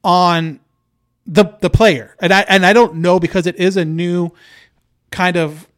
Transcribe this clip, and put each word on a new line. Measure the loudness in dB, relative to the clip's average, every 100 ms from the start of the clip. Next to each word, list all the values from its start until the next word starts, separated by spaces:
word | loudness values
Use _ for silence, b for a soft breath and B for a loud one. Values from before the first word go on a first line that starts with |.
on | 2 2 2 0 -4 -10 _ _ _ _ _ _ -2
the, | 0 0 -2
the | 0
player? | 2 2 0 -8 _
And | 0
I, | 0 2
and | 2 4
I |
don't | 4 2 0
know, | 0 0
because | 0 -4 -4
it | -2
is | -2 0
a |
new | -4 -4 -4 -4 -6 b b b b b _ _ _
kind | -4 -2 0
of | -4 -8 _